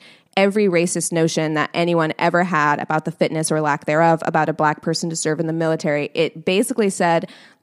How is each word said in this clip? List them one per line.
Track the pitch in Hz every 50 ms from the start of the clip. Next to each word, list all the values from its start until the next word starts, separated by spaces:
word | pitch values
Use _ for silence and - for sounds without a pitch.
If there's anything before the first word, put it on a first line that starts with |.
| - - - - _ _ _ 196
every | 196 202 196 214 208 196
racist | 175 170 170 180 - 175 165 -
notion | 175 170 160 165 - 170 156 156 156
that | 151 139 - -
anyone | - 170 175 170 165 160 156 - -
ever | - 175 165 175 180
had | 180 180 156 147 151 147 143
about | - - 156 156 -
the | 165
fitness | 156 - 180 - 160 160 160 -
or | - 156
lack | 151 147 143 151 -
thereof | - 151 156 165 165 165 160 -
about | - 165 160 151 151
a | 151
black | - 156 151 151 -
person | - 175 165 - - 170
to | 160
serve | 160 - 160 156 147
in | 165 160
the | 160
military. | 165 165 160 160 160 - 160 147 147 147 - -
It | - 165 - - 165 156
basically | - 185 196 247 - 262 - 220 196
said | 190 - 190 170 165 165 170 - - - - - - _